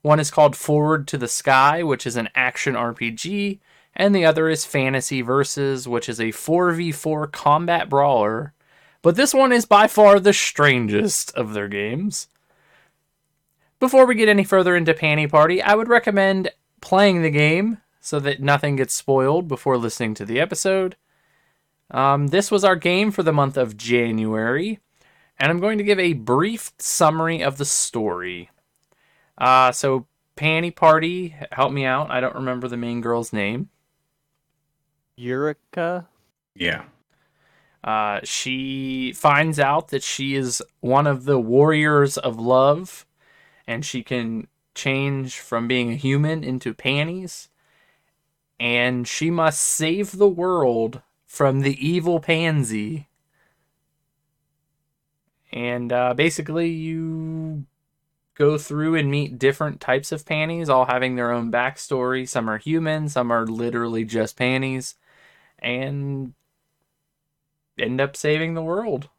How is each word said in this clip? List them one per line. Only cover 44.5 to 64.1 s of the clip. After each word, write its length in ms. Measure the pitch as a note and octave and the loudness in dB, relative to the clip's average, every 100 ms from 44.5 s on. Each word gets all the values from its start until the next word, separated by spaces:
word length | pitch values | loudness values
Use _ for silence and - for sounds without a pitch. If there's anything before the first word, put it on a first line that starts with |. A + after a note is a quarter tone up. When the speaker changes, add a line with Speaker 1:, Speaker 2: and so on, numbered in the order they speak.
| _ _ | _ _
Speaker 1:
change 640 | - C3+ C3+ C#3 C#3 C3 - | -6 -4 -2 -2 -4 -8 -12
from 300 | - A#2 A#2+ | -6 -4 -2
being 200 | B2+ A#2+ | -2 -2
a 60 | |
human 480 | A#2 C3+ C#3 D3+ D#3+ | -4 -2 0 0 -2
into 300 | C#3+ B2+ A#2+ | -6 -8 -8
panties, 760 | G#2+ B2+ C#3+ D#3 F#3 F3+ - - _ _ _ _ _ _ _ _ _ _ _ | -6 -4 -2 -4 -8 -14 -16 -20 _ _ _ _ _ _ _ _ _ _ _
and 480 | A#2+ A#2+ B2 B2 A#2+ | -2 0 0 -2 -6
she 240 | - D#3+ | -4 -4
must 300 | E3+ D#3+ D3 | 0 0 0
save 560 | - - D#3+ F#3 G3+ F#3+ | -4 -2 -2 -2 -6 2
the 100 | G3+ | 2
world 720 | E3+ F3+ F3+ C3 A#2 A2+ - _ _ | 2 -2 2 2 0 -4 -6 _ _
from 360 | _ - C#3 C3+ | _ 0 0 2
the 260 | C#3 C3+ C#3+ | -2 -2 -2
evil 320 | F3 E3 E3 | 0 0 -2
pansy. 880 | D#3 D#3+ E3 D#3 A#2 A2 G#2 D#3 C#3+ _ _ _ _ _ _ _ _ _ _ _ _ _ _ _ _ _ _ _ _ _ _ _ _ | 0 -2 0 0 -2 -4 -6 -10 -14 _ _ _ _ _ _ _ _ _ _ _ _ _ _ _ _ _ _ _ _ _ _ _ _
And, 400 | A#2+ A#2+ B2 A#2+ | -10 -6 -6 -4
uh, 200 | A#2+ B2+ | -2 0
basically 540 | B2 E3 D#3 D#3 D#3+ E3+ | 0 -2 -2 -6 -4 -4
you 960 | E3 D#3+ D#3+ D#3+ D#3+ D#3+ D#3+ D#3+ D3+ C#3 _ _ _ _ _ _ | -4 -8 -8 -6 -8 -8 -8 -8 -10 -14 _ _ _ _ _ _
go 220 | - D3 D3+ | 0 0 0
through 380 | - D3 D#3 | -6 -4 -2
and 160 | D#3+ C#3 | 0 0
meet 260 | C#3+ C#3+ B2 | -2 -4 0
different 440 | C3 C#3 D3+ - | 0 0 -6 -6
types 320 | - C3 D3 | -2 -2 -2
of 120 | D#3+ | -12
panties, 440 | - D#3 D#3 E3+ D#3 | -6 -4 -4 -4 0
all 160 | C3 | 2
having 300 | B2+ B2+ B2+ | 2 0 -2
their 140 | B2 A#2+ | -2 -2
own 220 | A#2+ A#2 | -2 -2
backstory. 760 | A#2+ B2+ C#3 - C3+ B2+ C3 | -2 -2 -6 -6 -4 -2 -4
Some 240 | B2+ B2+ A2+ | -4 -6 -4
are 80 | A2 | -6
human, 520 | D3+ D#3+ D#3+ D#3 D3+ | -4 -4 -2 -4 -4
some 220 | C#3 A#2+ | -4 0
are 140 | A#2 | -2
literally 600 | A2+ A2+ A#2+ A#2+ A#2 A2+ | -2 -4 -4 -4 -4 -4
just 320 | A2 | -4